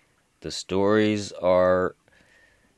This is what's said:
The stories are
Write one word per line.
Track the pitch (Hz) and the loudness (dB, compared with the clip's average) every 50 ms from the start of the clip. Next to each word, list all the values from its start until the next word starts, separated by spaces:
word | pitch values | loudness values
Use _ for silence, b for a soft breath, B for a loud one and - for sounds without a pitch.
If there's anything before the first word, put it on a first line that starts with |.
| _ _ _ _ _ _ _ _ | _ _ _ _ _ _ _ _
The | - 80 | -14 -12
stories | - - - - 90 95 98 101 107 107 107 107 107 104 101 98 - | -12 -12 -10 -6 -4 -2 0 2 2 2 2 2 0 -2 -6 -10 -10
are | - 87 90 92 90 92 90 92 92 90 87 - _ _ b b b b b b b b b b b b b b | -4 0 2 2 4 4 2 2 2 0 -2 -6 _ _ b b b b b b b b b b b b b b